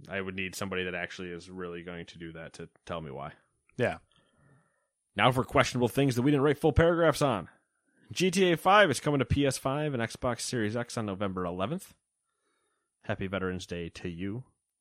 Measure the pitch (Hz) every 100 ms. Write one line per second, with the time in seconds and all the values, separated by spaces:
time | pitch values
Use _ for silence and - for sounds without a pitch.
0 | 80 98 95 95 92 - 98 92 90 87
1 | 87 - 90 85 90 92 90 87 87 85
2 | 87 85 82 80 80 - 82 _ - 85
3 | 78 67 73 - _ _ _ - 110 80
4 | _ _ _ _ _ _ _ _ _ _
5 | _ 101 120 127 - 139 120 123 120 135
6 | 139 120 143 147 151 135 160 151 165 170
7 | 165 - 143 101 - - _ _ _ _
8 | - 110 180 185 180 160 - 311 180 117
9 | 151 143 120 143 139 - 131 147 151 127
10 | 113 - 123 117 - 127 104 120 120 120
11 | 104 95 101 92 87 90 101 185 - _
12 | _ _ _ _ _ _ _ _ _ _
13 | - 101 95 95 92 90 - 87 85 -
14 | 90 85 98 120 - _ _ _